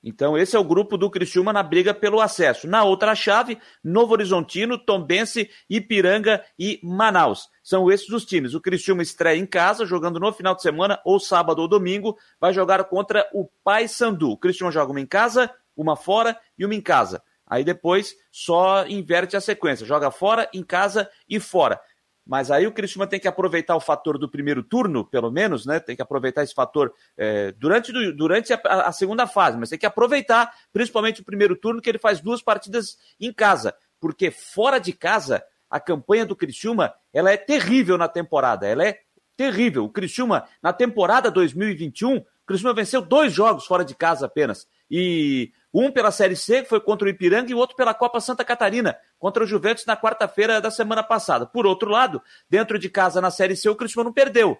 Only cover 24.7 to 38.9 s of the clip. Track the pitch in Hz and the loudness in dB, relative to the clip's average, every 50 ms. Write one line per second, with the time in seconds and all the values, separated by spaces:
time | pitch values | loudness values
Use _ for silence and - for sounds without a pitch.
24.7 | 214 247 226 196 151 120 98 _ - 123 117 117 120 160 208 214 160 113 104 131 | -2 0 0 0 -2 -4 -4 _ -4 -2 -2 -2 -2 0 0 0 -2 -4 -4 -4
25.7 | 151 165 - - 123 - 127 _ 139 135 123 131 127 147 147 135 - - 127 - | -4 -4 -4 -8 -10 -10 -8 _ -4 -4 -4 -2 -2 -2 -6 -4 -2 -2 -2 -2
26.7 | - 151 143 120 - _ _ _ _ - 107 107 107 104 101 98 95 104 120 156 | 0 0 0 0 -2 _ _ _ _ -6 -4 -2 -2 -2 -4 -4 -8 -4 0 0
27.7 | 196 240 233 - 220 254 226 190 147 143 156 156 180 226 226 - 240 226 - - | 0 0 0 -4 -6 -4 -4 -4 -4 -2 0 0 0 0 0 0 -4 -2 0 0
28.7 | 190 190 - - 165 - 196 190 220 233 247 - - 202 180 143 117 117 117 113 | 0 2 0 -2 -2 -2 -4 -2 0 -2 -2 0 2 2 2 2 2 -2 -8 -8
29.7 | 165 160 - 208 - 220 233 233 285 285 - - 226 233 233 233 - _ _ _ | -8 -4 -4 -4 2 2 2 2 2 -2 2 4 4 4 4 0 -4 _ _ _
30.7 | _ 202 240 233 - 220 208 220 220 - - - 196 202 208 190 180 - - 220 | _ -2 -2 0 -2 -2 -2 -2 -4 -6 -12 -10 0 2 2 2 2 0 -2 -4
31.7 | 233 233 - 240 220 214 - 220 208 156 147 208 240 226 - - 214 - - 202 | -4 -2 -2 -4 -4 2 2 0 0 0 -2 -4 -4 -2 0 -2 -2 -2 -2 -6
32.7 | 196 240 208 - - _ _ _ _ _ 208 247 220 - 214 202 185 139 113 104 | -6 -6 -6 -6 -14 _ _ _ _ _ -12 -10 -2 2 4 4 4 2 0 -6
33.7 | - _ _ _ _ _ - 160 156 _ 190 165 - - - - - 190 220 269 | -6 _ _ _ _ _ -8 -8 -4 _ -4 -4 -4 -8 -20 -10 -4 0 2 2
34.7 | 269 240 180 180 - _ - 170 214 214 147 135 120 - - _ _ _ _ _ | 2 0 -2 -4 -10 _ -2 0 0 0 0 -2 -2 -2 -4 _ _ _ _ _
35.7 | - 147 - - 170 147 120 - 208 226 226 180 196 _ 170 143 123 - - 220 | -8 -6 -2 -2 -4 -4 2 2 2 2 2 -2 -4 _ -6 -8 -8 -8 -6 -4
36.7 | 233 202 160 - - _ _ _ _ 143 170 190 202 202 202 - 294 285 208 180 | 0 0 0 -2 -2 _ _ _ _ 2 4 4 2 2 0 -2 0 0 2 2
37.7 | 247 269 226 170 185 170 170 165 - 175 170 - 165 143 131 127 110 92 98 101 | 2 2 4 2 2 0 0 -2 -2 -6 -6 -2 0 2 2 2 0 0 0 -2
38.7 | 110 135 175 214 | 0 0 0 -2